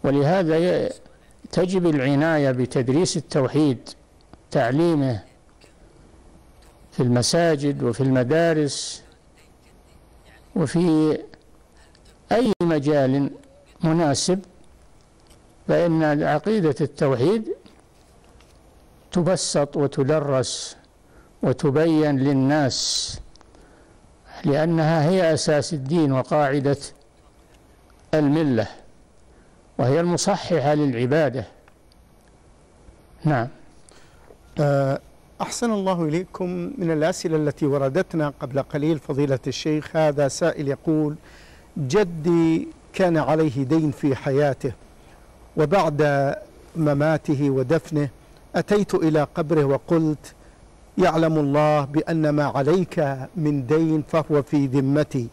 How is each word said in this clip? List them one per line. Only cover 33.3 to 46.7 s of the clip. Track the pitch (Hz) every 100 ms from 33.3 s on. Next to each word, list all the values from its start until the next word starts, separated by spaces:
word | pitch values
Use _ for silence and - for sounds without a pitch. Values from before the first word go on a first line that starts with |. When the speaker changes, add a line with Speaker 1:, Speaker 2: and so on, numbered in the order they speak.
| 135 117 - - - - - - - - - - -
Speaker 2:
آه، | 143 139 135 139 - - - -
أحسن | - - 240
الله | 214 190 180
إليكم. | 160 160 185 - 180 180 175 -
من | 170
الأسئلة | 156 156 185 180 156
التي | 147 - 147
وردتنا | 139 135 147 185 165 147 135
قبل | 139 139
قليل | 127 151 151 156
فضيلة | - 135 143 131 -
الشيخ، | 120 160 151 - 160
هذا | 156 143 139
سائل | - 165 - 139
يقول: | 135 - 156 151 156 - - - - - -
"جدي | 131 185 196 165 156 170 165 165 - - -
كان | - 185 160
عليه | 120 160 160 127
دين | 131 160 156
في | - 147 127
حياته، | 147 135 147 131 139 - - - - - - - - -
وبعد | 151 - 160 147 147 139 139 - - - -